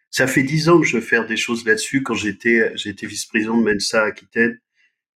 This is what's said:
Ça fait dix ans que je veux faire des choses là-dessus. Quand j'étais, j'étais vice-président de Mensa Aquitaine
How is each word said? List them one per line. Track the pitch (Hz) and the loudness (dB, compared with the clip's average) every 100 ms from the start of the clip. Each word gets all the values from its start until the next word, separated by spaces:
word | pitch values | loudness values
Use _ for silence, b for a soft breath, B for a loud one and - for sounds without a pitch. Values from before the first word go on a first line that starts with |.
| _ | _
Ça | - 131 | -2 0
fait | 147 | 2
dix | 135 156 156 | 0 0 4
ans | 170 | 4
que | 139 | 4
je | 117 | 0
veux | |
faire | - 117 107 | 0 -2 0
des | 110 | -4
choses | - 117 110 | -4 -2 0
là-dessus. | 107 - 135 | -2 0 -2
Quand | 135 | -2
j'étais, | 107 104 98 117 117 107 - | -2 -4 -2 2 2 2 -2
j'étais | 107 98 | -10 -10
vice-président | 110 104 - 113 110 117 | -10 -10 -6 -4 0 2
de | |
Mensa | 110 104 - 113 | 2 0 0 0
Aquitaine | 107 - - 117 117 117 _ _ _ _ _ | 0 -2 -6 0 0 -2 _ _ _ _ _